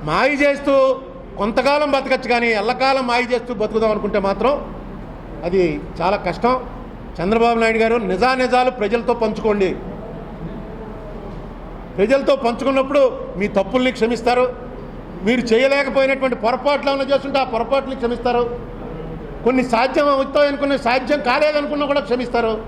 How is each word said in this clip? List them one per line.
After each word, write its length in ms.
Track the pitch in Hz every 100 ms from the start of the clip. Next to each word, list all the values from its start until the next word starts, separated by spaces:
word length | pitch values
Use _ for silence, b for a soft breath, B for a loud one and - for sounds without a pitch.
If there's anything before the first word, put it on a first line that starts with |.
మాయ 260 | 151 170 254
చేస్తూ 440 | 285 285 277 285 277 262 247 - - - -
కొంతకాలం 540 | 202 226 254 285 294
బతకచ్చు, 380 | 269 262 262 220
కానీ 200 | 240 240
ఎల్లకాలం 580 | 220 208 240 262 269 254
మాయ 140 | 240
చేస్తూ 320 | 240 247 247
బతుకుదాం 380 | 233 214 214 220
అనుకుంటే 280 | 214 208 202
మాత్రం 340 | 196 196 240 285 - - - - - - - -
అది 380 | 170 190 175 151 - -
చాలా 160 | 175 202
కష్టం. 380 | 185 160 233 254 240 - - - - -
చంద్రబాబు 360 | 175 226 233 233
నాయుడు 180 | 226 220
గారు, 180 | 226 240
నిజానిజాలు 760 | 196 185 247 262 254 247 254
ప్రజలతో 420 | 254 202 240 233
పంచుకోండి. 640 | 233 220 214 220 202 185 - - - - - - - 170 - - - - - - - - - - - - - - -
ప్రజలతో 380 | 208 277 277 269
పంచుకున్నప్పుడు 680 | 233 240 269 269 269 285 262 190 - 175
మీ 120 | 202
తప్పుల్ని 440 | 196 196 254 254
క్షమిస్తారు, 640 | - 226 233 240 247 254 - - - - - - -
మీరు 180 | 190 247
చేయలేకపోయినటువంటి 960 | 202 220 269 277 269 254 269 269 262 233
పొరపాట్లు 540 | 208 254 285 285 277
ఏమైనా 240 | 277 269
చేస్తుంటే 260 | 277 277 269
ఆ 40 |
పొరపాట్లు 520 | 262 226 233 277 262 262
క్షమిస్తారు, 480 | 233 240 247 240 240 - - - - - - - - -
కొన్ని 200 | 226 262
సాధ్యం 440 | 247 226 254 302 285
అవుతాయి 400 | 269 269 294 285
అనుకున్న, 280 | 277 277 277
సాధ్యం 460 | 240 254 254 294
కాలేదనుకున్నా 640 | 240 262 302 302 285 294 285
కూడా 140 | 285
క్షమిస్తారు. 540 | - 247 233 240 226 220